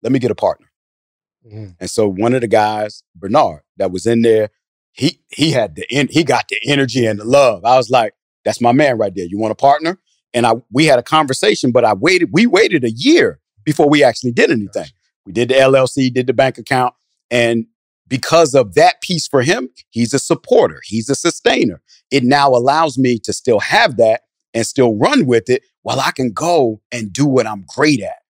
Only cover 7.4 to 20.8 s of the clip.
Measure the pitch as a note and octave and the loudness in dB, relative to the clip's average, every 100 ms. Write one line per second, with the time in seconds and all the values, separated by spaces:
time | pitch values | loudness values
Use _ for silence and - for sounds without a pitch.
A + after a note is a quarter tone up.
7.4 | C3 G#2+ A2 C3 A2 B2+ A2 _ _ _ | 4 2 2 2 2 0 0 _ _ _
8.4 | - - A#2 B2+ D3 A#2 G#2 F#2 F2 G2+ | -6 -2 0 2 2 0 -4 -4 -10 -6
9.4 | G#2+ G#2+ C#3 D3 D#3+ F#3+ _ _ _ A#2+ | -6 0 2 2 -2 -8 _ _ _ -2
10.4 | A#2+ A#2 _ A#2+ D#3 B2+ - D#3 D3 C3 | 0 0 _ 0 2 2 2 0 0 -2
11.4 | - G3+ C3+ A#2+ A2+ G2 C3+ F#3 - B2 | -2 0 0 2 2 0 0 0 0 0
12.4 | A3+ F3+ - E3 A#2+ A2+ G#3 E4+ A#2 D2+ | 2 2 2 0 -4 -4 2 2 2 -2
13.4 | _ _ - D3 D3+ D3 C#3 A2+ B2 A#2+ | _ _ -6 0 2 4 4 2 -6 0
14.4 | - B2+ G2+ G#2 D#2 _ _ _ - F#2 | 0 0 -4 -10 -12 _ _ _ -10 -4
15.4 | A#2+ C3 C3+ C3+ C3 - C3 B2+ B2+ C3+ | 0 2 4 4 0 0 -2 -2 -4 0
16.4 | C3 B2 A2+ C3 B2 _ _ _ _ B2 | 0 -2 -4 -2 -2 _ _ _ _ -2
17.4 | A#2 A#2 A2+ _ _ _ _ C3 - E3 | 0 -2 -6 _ _ _ _ -8 0 2
18.4 | D#3+ C3+ G#2+ F2+ F3 - - F3 - C#3 | 4 2 2 4 2 2 -6 -8 -2 -2
19.4 | B2 G#3+ B3+ _ _ A2+ A#2 C3+ - E3+ | 0 -4 -6 _ _ -6 -2 -2 -2 -4
20.4 | - F3 D#3 C#2+ | 0 2 2 -2